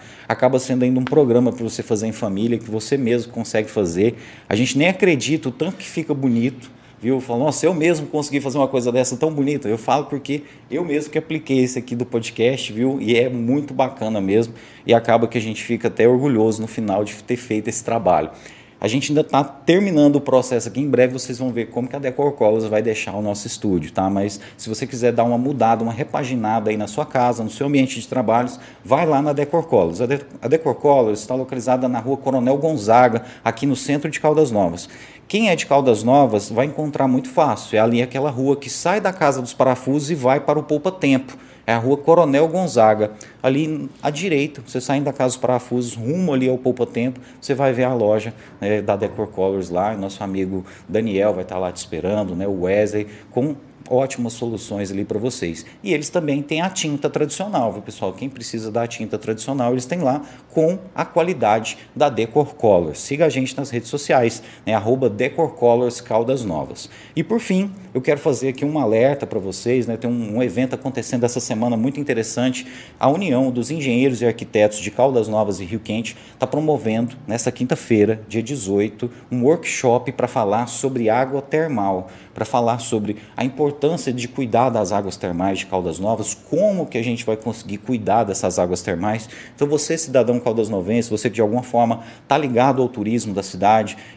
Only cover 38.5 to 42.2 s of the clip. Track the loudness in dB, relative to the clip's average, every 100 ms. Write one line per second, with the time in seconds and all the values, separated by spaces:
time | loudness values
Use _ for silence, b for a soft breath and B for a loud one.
38.5 | 0 -2 -4 0 0 0 2 2 2 -4
39.5 | 2 2 2 0 -2 -2 0 2 2 2
40.5 | 0 0 -2 -2 -2 2 2 0 -14 B
41.5 | B -2 0 2 2 6 6